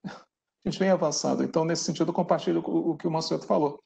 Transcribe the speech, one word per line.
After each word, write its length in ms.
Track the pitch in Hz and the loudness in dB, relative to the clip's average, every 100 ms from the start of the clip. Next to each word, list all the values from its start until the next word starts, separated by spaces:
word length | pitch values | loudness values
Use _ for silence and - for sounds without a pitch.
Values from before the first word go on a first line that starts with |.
| - | -14
A 640 | - - _ _ _ - | -14 -20 _ _ _ -6
gente 100 | 151 | 0
vem 100 | 190 | 2
avançando. 540 | 185 156 139 139 131 | 4 2 0 0 0
Então, 220 | 131 165 160 | 0 0 0
nesse 180 | 160 | -2
sentido, 260 | - 160 160 | -2 0 0
eu 40 | |
compartilho 480 | 170 175 165 - 165 | 0 2 2 2 0
o, 300 | - 165 165 | 0 0 0
o 60 | 156 | -2
que 100 | 175 | -2
o 40 | |
Mansueto 340 | 160 156 160 - | -2 -2 -4 0
falou. 340 | 190 147 143 | 2 2 -2